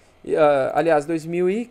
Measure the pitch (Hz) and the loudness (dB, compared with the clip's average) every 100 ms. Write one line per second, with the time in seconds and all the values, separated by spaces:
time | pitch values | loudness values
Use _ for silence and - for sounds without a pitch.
0 | _ _ - 160 151 143 131 - 160 151 | _ _ -4 2 4 2 0 0 2 0
1 | 143 165 160 170 180 208 240 | 0 -6 -6 -2 -2 -2 -6